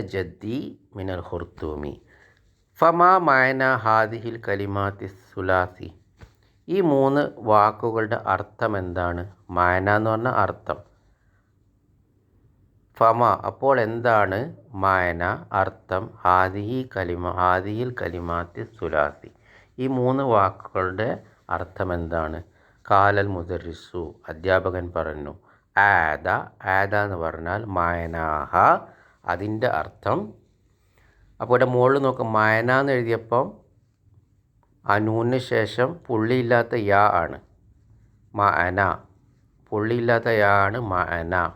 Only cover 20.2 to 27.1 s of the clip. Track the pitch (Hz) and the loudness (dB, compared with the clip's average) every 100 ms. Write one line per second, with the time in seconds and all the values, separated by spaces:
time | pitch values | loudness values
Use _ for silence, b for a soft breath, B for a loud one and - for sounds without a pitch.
20.2 | 135 107 95 - - 98 92 95 117 196 | 2 2 2 -2 -8 -4 -4 -2 -4 -6
21.2 | b b - 87 87 - 92 87 82 82 | b b -8 -8 -6 -6 -4 -4 -4 -4
22.2 | 78 78 - b b b - 98 101 101 | -4 -8 -14 b b b 0 2 4 2
23.2 | 101 92 82 87 87 80 - 90 78 - | -2 -4 -6 -8 -10 -16 -14 -12 -10 -12
24.2 | - 80 92 92 92 90 87 87 78 76 | -16 -6 0 0 0 -4 -6 -6 -6 -8
25.2 | 71 - b b b 101 101 95 80 76 | -12 -14 b b b 2 4 4 2 -2
26.2 | 90 113 - - 101 95 98 104 104 | -2 -4 -4 -10 -2 0 0 -2 -2